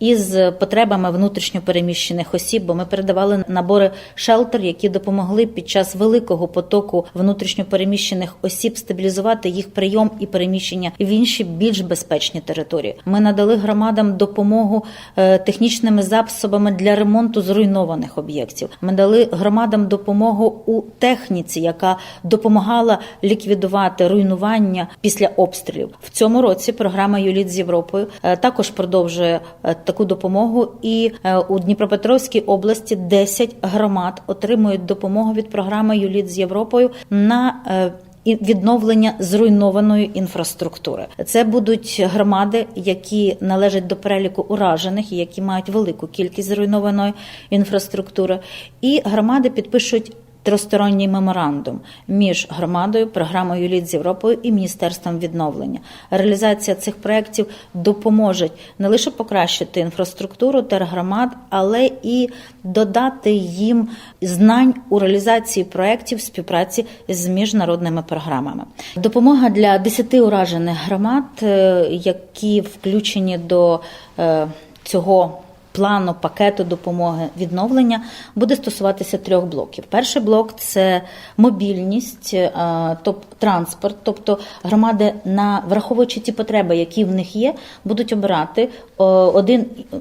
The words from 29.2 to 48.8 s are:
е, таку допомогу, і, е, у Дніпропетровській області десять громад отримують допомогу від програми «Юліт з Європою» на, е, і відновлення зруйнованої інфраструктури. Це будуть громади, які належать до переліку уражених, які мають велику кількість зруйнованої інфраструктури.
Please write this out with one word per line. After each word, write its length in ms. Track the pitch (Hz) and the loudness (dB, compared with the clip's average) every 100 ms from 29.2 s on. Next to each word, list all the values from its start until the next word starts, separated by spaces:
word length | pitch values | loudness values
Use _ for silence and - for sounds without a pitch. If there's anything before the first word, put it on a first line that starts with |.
| 170 165 - - | 0 0 -6 -8
е, 100 | - 165 | -4 -4
таку 200 | - 185 | -4 -2
допомогу, 640 | 196 185 190 196 226 233 233 - | 0 -2 0 0 2 2 0 -2
і, 280 | 226 226 226 226 | -2 0 0 -2
е, 120 | 185 185 | 0 0
у 220 | 180 190 | 2 0
Дніпропетровській 840 | 175 202 208 202 220 254 - 226 | 0 0 0 0 2 2 2 -2
області 560 | 214 196 202 220 - 202 | 0 0 0 -2 -2 -4
десять 600 | 180 196 202 - 233 - | 2 2 2 0 -4 -4
громад 600 | 196 208 214 190 180 185 - | -4 0 0 0 -4 -8 -8
отримують 600 | 190 202 226 208 196 180 | -6 0 2 2 0 -2
допомогу 460 | 196 196 202 220 | -4 -2 -2 0
від 180 | 220 214 | -2 -4
програми 480 | 214 190 208 214 214 | -4 -2 0 0 2
«Юліт 320 | 196 196 190 | 0 -2 -4
з 80 | 180 | -4
Європою» 520 | 185 190 220 247 247 247 - | -2 -2 0 2 2 0 -4
на, 500 | 202 208 240 254 247 - | 2 2 4 0 -2 -4
е, 260 | 190 180 180 - - | -2 -2 -4 -20 -6
і 100 | 220 | -2
відновлення 800 | 220 202 202 202 240 214 220 220 214 | 0 2 2 4 2 4 4 2 0
зруйнованої 920 | 185 208 226 208 202 196 208 208 208 | 0 2 4 6 4 4 4 2 0
інфраструктури. 920 | 190 180 175 165 - 165 - - 131 - - - | -2 -4 -4 -6 -6 -8 -8 -10 -8 -10 -10 -2
Це 180 | 226 | 2
будуть 580 | 226 240 208 226 226 - | 2 2 0 -2 -2 -2
громади, 600 | 185 202 202 196 202 226 220 | 0 2 2 2 0 -2 -4
які 600 | - 185 185 - 214 202 - | -6 -4 -4 -2 0 0 0
належать 460 | 190 190 202 196 180 | -2 2 2 0 -4
до 100 | 190 | -6
переліку 500 | 202 196 190 190 - | -2 -2 -2 -4 -4
уражених, 640 | 202 190 165 185 196 214 | 0 0 0 -2 -4 -4
які 300 | 175 170 - | -6 -6 -6
мають 260 | 196 185 185 | -4 -4 -2
велику 380 | 214 190 165 165 | -2 -2 -4 -8
кількість 420 | - 180 - 190 | -6 -6 -4 -4
зруйнованої 640 | 208 202 208 202 202 202 208 - - - | -2 0 0 0 0 -2 -4 -14 -16 -2
інфраструктури. 920 | 202 196 196 196 196 190 - 185 185 - - - - | 0 2 0 -2 -8 -6 -2 -2 -2 -6 -18 -20 -4